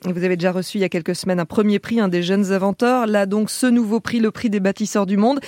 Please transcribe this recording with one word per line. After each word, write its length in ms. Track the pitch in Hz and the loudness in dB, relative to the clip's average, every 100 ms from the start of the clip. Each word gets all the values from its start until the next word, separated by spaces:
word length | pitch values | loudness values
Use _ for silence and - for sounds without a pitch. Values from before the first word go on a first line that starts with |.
| 180 | -6
Et 20 | |
vous 120 | 175 | -2
avez 140 | 185 180 | -2 0
déjà 140 | 185 | 0
reçu 280 | 185 180 208 | 0 -4 -2
il 20 | |
y 40 | 185 | -2
a 40 | |
quelques 260 | 180 170 175 | -2 -4 -4
semaines 240 | 190 180 | -2 -2
un 60 | 165 | 0
premier 320 | - 208 202 | 0 2 0
prix, 220 | - 233 | 0 0
un 100 | 196 | 2
des 140 | 175 | 0
jeunes 280 | 175 196 190 | 0 0 2
inventeurs. 540 | 196 196 190 240 254 220 | 0 0 0 2 2 2
Là 220 | 208 196 | 0 0
donc, 240 | 208 214 | 0 -2
ce 160 | - 254 | 0 2
nouveau 320 | 240 214 220 | 2 2 -2
prix, 200 | - 233 | -2 0
le 120 | 214 | 0
prix 180 | - 240 | 0 -2
des 100 | 202 | 0
bâtisseurs 460 | 190 - 208 208 190 | 0 -2 -2 -2 0
du 100 | 202 | 2
monde. 240 | 226 277 | 2 0